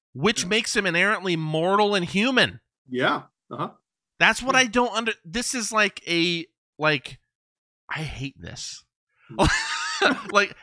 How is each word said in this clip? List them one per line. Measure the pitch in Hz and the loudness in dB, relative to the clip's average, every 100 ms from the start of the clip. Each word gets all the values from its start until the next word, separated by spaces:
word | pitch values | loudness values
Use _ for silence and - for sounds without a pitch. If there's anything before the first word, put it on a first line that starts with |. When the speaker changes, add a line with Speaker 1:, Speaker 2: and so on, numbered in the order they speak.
| _ | _
Speaker 1:
which | 127 196 226 | 0 0 0
Speaker 2:
<laughs> | |
Yeah. | 175 | 0
Speaker 1:
makes | 220 - 214 | -2 0 0
him | |
inherently | 190 170 196 202 185 165 | 0 2 2 0 0 -2
mortal | 156 156 180 202 208 | -2 0 2 4 4
and | 202 | 2
human. | 170 196 254 247 123 - _ _ 131 | 0 2 2 4 2 -2 _ _ -8
Speaker 2:
Yeah. | 123 143 139 - _ _ | -2 0 0 -6 _ _
Uh-huh. | 120 175 - _ _ _ - | -8 -8 -10 _ _ _ 2
Speaker 1:
That's | 180 220 | 2 2
what | 254 | 2
Speaker 2:
Yeah. | 262 | 2
Speaker 1:
I | 254 | 4
don't | 240 240 | 2 0
under-, | 214 226 - | 0 -4 -6
this | 170 220 - | -6 -4 -4
is | 254 208 | -4 -2
like | 220 202 - 156 | 0 0 -2 -4
a, | 170 170 170 - _ _ - | 0 0 -2 -6 _ _ -2
like, | 151 147 - - _ _ _ _ _ _ - | 0 0 -4 -18 _ _ _ _ _ _ -10
I | 151 | -8
hate | 143 120 139 - | -8 -10 -12 -12
this. | 85 - - - _ _ _ _ - | -16 -12 -14 -14 _ _ _ _ -8
Speaker 2:
Mm. | - - | 2 2
Speaker 1:
<laughs> | - - - - - 392 - 190 | 2 -2 -6 -4 0 0 0 0
Like, | 202 202 - | 0 0 -4